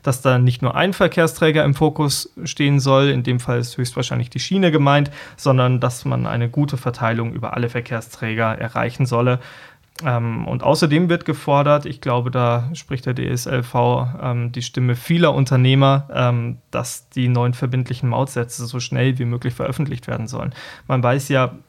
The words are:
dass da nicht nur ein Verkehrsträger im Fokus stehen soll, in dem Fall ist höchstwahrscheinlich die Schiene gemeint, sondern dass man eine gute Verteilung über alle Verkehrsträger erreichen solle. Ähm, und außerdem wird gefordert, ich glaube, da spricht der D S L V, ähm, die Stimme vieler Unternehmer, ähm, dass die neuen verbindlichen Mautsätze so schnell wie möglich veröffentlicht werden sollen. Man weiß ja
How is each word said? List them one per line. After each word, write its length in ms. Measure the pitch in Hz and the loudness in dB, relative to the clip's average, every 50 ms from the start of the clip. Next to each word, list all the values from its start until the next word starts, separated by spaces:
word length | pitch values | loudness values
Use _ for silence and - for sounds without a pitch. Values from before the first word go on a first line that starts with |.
| _ | _
dass 180 | 143 127 - | -2 -2 0
da 180 | - 135 127 123 | 2 2 4 6
nicht 220 | 123 127 123 - | 4 4 2 2
nur 140 | 135 123 - | -2 -2 2
ein 180 | - 160 190 190 | 2 0 0 2
Verkehrsträger 680 | - 196 165 - 175 165 160 160 - 170 156 151 156 147 | 2 2 2 4 2 2 2 2 2 2 2 4 4 2
im 100 | 143 139 | 2 2
Fokus 600 | - 160 156 156 - 151 143 139 - - - _ - 196 | 2 2 0 2 0 0 0 0 -4 -6 -10 _ -10 -10
stehen 340 | 147 - - 147 143 143 139 | -10 -2 0 2 4 4 2
soll, 300 | 127 139 135 135 139 143 | 4 4 4 6 4 4
in 140 | 135 127 120 | 2 0 0
dem 160 | 127 123 123 | 0 -2 -2
Fall 200 | 123 - 123 120 | -2 -2 -2 -2
ist 180 | 120 120 - | -2 -4 -4
höchstwahrscheinlich 520 | - 123 120 - 135 123 - 127 120 123 123 | -6 -6 -4 -4 -6 -4 -2 -2 -4 -4 -4
die 100 | - 135 | -6 -8
Schiene 320 | - - 185 196 190 170 | -4 -2 0 2 4 4
gemeint, 400 | 151 156 143 139 143 147 143 143 - - - - - | 4 4 4 4 4 4 2 0 -4 -14 -18 -20 -18
sondern 440 | - - 143 131 127 123 127 127 120 | -4 0 2 4 4 4 2 2 2
dass 260 | 123 123 123 - - | 0 -2 -4 -4 -6
man 200 | 135 127 123 120 | -4 -2 -2 -2
eine 240 | 104 107 120 120 117 | -2 -2 -2 -2 -2
gute 280 | 120 143 147 143 - | 0 -2 -2 0 -2
Verteilung 560 | 123 - 127 120 - 120 113 113 117 117 117 117 | -4 -4 -6 -4 -2 -2 0 0 0 -4 -4 -6
über 200 | 117 117 113 - | -8 -8 -6 -4
alle 160 | 127 120 117 | -4 -4 -4
Verkehrsträger 880 | - 120 117 - 123 113 110 - - - - 110 110 113 113 110 110 | -4 -8 -6 -6 -8 -8 -8 -12 -12 -8 -6 -4 -2 0 0 -2 -2
erreichen 480 | - 113 110 - 117 120 117 120 - 139 | -4 -6 -6 -2 -2 -2 -2 0 -2 -2
solle. 340 | 123 120 117 123 127 123 127 - - - - - - - _ _ _ _ - 160 | 0 2 2 2 2 0 0 -4 -12 -20 -20 -20 -20 -20 _ _ _ _ -6 -4
Ähm, 440 | 139 123 117 117 117 113 113 110 | -2 -2 -2 -2 -4 -4 -4 -4
und 160 | 113 123 123 - | -4 -4 0 2
außerdem 440 | - 151 151 175 151 147 160 180 170 | 2 2 4 4 4 4 2 4 2
wird 160 | 175 170 - | 0 0 0
gefordert, 600 | - 151 - - - 143 143 143 147 147 147 139 | -4 -6 -4 0 0 2 2 4 4 2 2 2
ich 160 | 160 - - | -6 -12 -6
glaube, 300 | - 139 120 123 120 127 | -2 -2 0 0 -2 -2
da 380 | 123 127 120 120 120 120 120 135 165 | 0 0 2 2 2 0 -2 -4 -8
spricht 320 | - - - 131 127 - | -10 -8 -8 -8 -6 -4
der 80 | 131 123 | -4 -4
D 140 | 127 123 | -2 -2
S 180 | 123 123 123 123 | -2 -4 -4 -2
L 160 | - 131 127 | -2 -2 -2
V, 460 | 120 - - 123 120 123 123 123 123 123 131 - | -2 -2 0 2 2 2 2 0 0 -4 -4 -4
ähm, 300 | - 127 120 120 120 120 | -4 -4 -2 -2 -4 -4
die 120 | 120 123 120 | -6 -8 -10
Stimme 320 | - - 131 123 123 120 | -6 -2 0 0 0 0
vieler 400 | 123 - - 170 170 175 151 139 | -2 0 0 2 4 4 4 4
Unternehmer, 720 | 139 135 - 139 127 127 127 131 135 139 135 139 139 143 - | 2 2 2 4 4 4 4 6 6 6 6 4 2 0 -2
ähm, 460 | - - 127 123 120 120 120 120 123 120 _ _ | -2 0 0 2 0 0 -2 -6 -8 -10 _ _
dass 380 | - 120 120 - - - _ _ | -6 -6 -6 -6 -10 -14 _ _
die 180 | - 131 123 | -4 -2 0
neuen 260 | 123 123 120 120 123 123 | 2 2 2 2 0 0
verbindlichen 560 | - 143 127 123 127 127 - 123 - - 123 | -2 -4 -2 -2 -2 -2 -4 -6 -4 -2 -2
Mautsätze 560 | 117 123 135 139 - 123 120 123 - - 120 | 0 0 -2 -2 -2 -6 -6 -6 -6 -10 -10
so 140 | 113 123 123 | -8 -8 -8
schnell 400 | 120 - 131 123 123 131 131 127 | -6 -4 -2 0 0 0 0 0
wie 60 | 123 | -2
möglich 280 | 120 120 120 - 131 123 | -4 -4 -4 -4 -6 -4
veröffentlicht 540 | - - - 127 - 151 147 135 123 - | -4 -6 -4 -2 -4 -4 -4 -4 -8 -6
werden 200 | - 120 117 113 | -6 -6 -6 -6
sollen. 280 | 113 127 117 - 131 - - - - - - - | -6 -6 -6 -6 -8 -8 -10 -18 -20 -20 -20 -6
Man 160 | - 131 127 123 | -2 -2 2 2
weiß 260 | 123 127 139 139 - | 2 2 0 0 0
ja 260 | 143 131 127 120 - - _ | 2 2 2 0 -2 -12 _